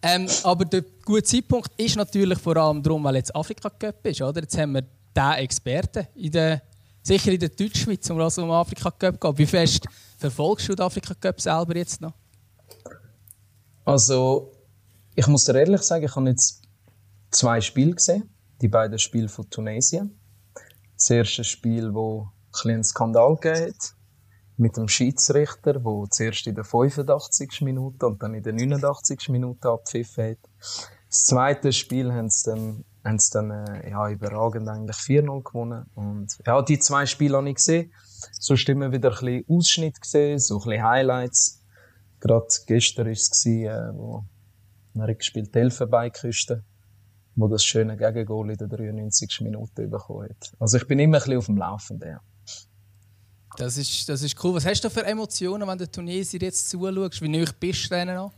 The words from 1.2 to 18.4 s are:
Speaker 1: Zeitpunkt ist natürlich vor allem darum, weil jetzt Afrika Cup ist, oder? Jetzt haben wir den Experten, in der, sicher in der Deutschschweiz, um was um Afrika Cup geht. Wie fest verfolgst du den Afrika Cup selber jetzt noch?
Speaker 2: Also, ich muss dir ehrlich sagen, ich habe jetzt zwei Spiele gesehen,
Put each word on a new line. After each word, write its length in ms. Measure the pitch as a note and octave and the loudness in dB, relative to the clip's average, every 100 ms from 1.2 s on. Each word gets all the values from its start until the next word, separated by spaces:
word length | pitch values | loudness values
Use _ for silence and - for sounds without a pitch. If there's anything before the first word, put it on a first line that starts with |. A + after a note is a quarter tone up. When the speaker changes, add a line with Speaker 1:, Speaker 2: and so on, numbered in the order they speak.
Speaker 1:
Zeitpunkt 480 | G3+ A#3+ - B3 - - | 4 0 2 -2 -2 -4
ist 180 | A3+ G#3+ | -2 0
natürlich 420 | G3+ G3+ F#3+ F3 | 0 2 2 2
vor 180 | E3+ D#3+ | 2 4
allem 240 | D#3 D3+ | 4 2
darum, 200 | D3 D#3 | 0 0
weil 120 | D3 C3 | 2 0
jetzt 200 | B2+ D3 | -2 -6
Afrika 360 | D#3+ A3 G#3 | -6 -6 -10
Cup 340 | _ G#3+ - - | _ -8 -6 -6
ist, 160 | D#3 | -4
oder? 200 | C3+ D#3 | -4 -4
Jetzt 140 | D#3 - | -4 -2
haben 200 | D3 C3+ | 0 0
wir 80 | |
den 500 | C3 _ _ - C#3 | -4 _ _ 2 2
Experten, 760 | D3 C3 - - C#3 D#3+ A3+ E3 | 2 -2 -4 -2 -2 -2 -6 -8
in 180 | - E3 | -8 -2
der, 300 | E3 D#3+ D#3 _ - _ _ | 2 2 0 _ -20 _ _
sicher 300 | - G3 G3+ | 2 2 4
in 80 | F#3 | 2
der 100 | E3 | 0
Deutschschweiz, 580 | - G3+ - - F#3+ - | -2 -4 -2 -2 -4 -2
um 80 | E3 | 0
was 180 | D#3+ F3+ | 0 0
um 140 | E3 | 0
Afrika 400 | E3 E3+ - F#3 | 2 0 -2 -6
Cup 280 | - F#3 F#3 | 0 0 2
geht. 180 | E3 C#3+ | -2 2
Wie 80 | D3+ | 4
fest 400 | F#3 E3 - - - - - | 4 4 2 -4 -16 -20 -6
verfolgst 520 | D3 B2 D3+ G#3 - | -6 -2 0 0 -2
du 60 | F#3+ | -2
den 100 | F#3 | -2
Afrika 300 | G3 - F#3 | -2 -8 -4
Cup 260 | F#3 F#3 | -4 -2
selber 340 | - D#3+ E3+ E3+ | -2 0 0 -4
jetzt 240 | F3 - | -4 -8
noch? 140 | D#3+ - _ _ _ _ _ - - - - _ - - _ _ _ _ | -10 -14 _ _ _ _ _ -20 -20 -20 -20 _ -20 -20 _ _ _ _
Speaker 2:
Also, 680 | - C#3 - C3 C3 C3+ - - _ _ _ _ _ - | 2 4 4 4 4 2 -2 -20 _ _ _ _ _ 2
ich 100 | C#3 | 4
muss 180 | C#3+ | 6
dir 120 | - C3 | 6 6
ehrlich 260 | D#3+ G3 | 6 4
sagen, 240 | - E3+ D3+ | 2 0 -2
ich 100 | C3+ | 0
habe 140 | C3 | 0
jetzt 320 | B2+ - - _ _ _ _ _ _ _ | 2 0 -2 _ _ _ _ _ _ _
zwei 280 | - B2 A#2 | 0 2 2
Spiele 360 | G#2 - D3 F3 | 0 2 2 2
gesehen, 340 | - G3 G#3+ _ | 2 0 -2 _